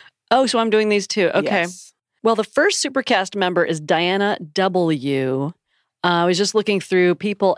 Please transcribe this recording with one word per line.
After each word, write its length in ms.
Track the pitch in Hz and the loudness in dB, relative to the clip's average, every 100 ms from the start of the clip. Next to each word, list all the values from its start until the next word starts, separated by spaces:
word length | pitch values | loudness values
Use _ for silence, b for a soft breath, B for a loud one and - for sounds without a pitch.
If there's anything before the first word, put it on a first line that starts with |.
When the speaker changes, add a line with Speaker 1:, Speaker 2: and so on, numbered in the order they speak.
| B _ - | B _ 0
Speaker 1:
Oh, 140 | 240 254 | 2 2
so 120 | 240 | 0
I'm 120 | 226 | 2
doing 200 | 214 214 | 2 2
these 160 | 208 190 | 0 -2
too. 240 | 214 175 | 0 0
Okay. 280 | 190 175 202 | 2 0 0
Speaker 2:
Yes. 320 | 170 180 - _ _ _ | -2 -6 -20 _ _ _
Speaker 1:
Well, 120 | 220 | 0
the 100 | 220 | 0
first 400 | 214 - 370 - | 0 2 2 0
Supercast 500 | 294 269 - 214 190 202 | -4 -4 0 0 0 -2
member 280 | 180 175 | -2 0
is 160 | 170 160 | 0 -2
Diana 560 | 151 165 175 196 202 - 156 | 0 0 0 0 0 -4 -6
W. 1000 | 190 190 180 165 151 135 135 131 131 143 - _ _ _ _ | -2 0 0 0 0 -2 -2 -2 -2 -4 -8 _ _ _ _
Uh, 40 | 175 | 0
I 180 | 170 175 | 2 2
was 100 | 180 | 0
just 180 | 202 | 0
looking 260 | 220 208 196 | 0 0 -2
through 340 | - 185 180 | 0 2 2
people 420 | 170 202 196 196 | 2 -4 -2 0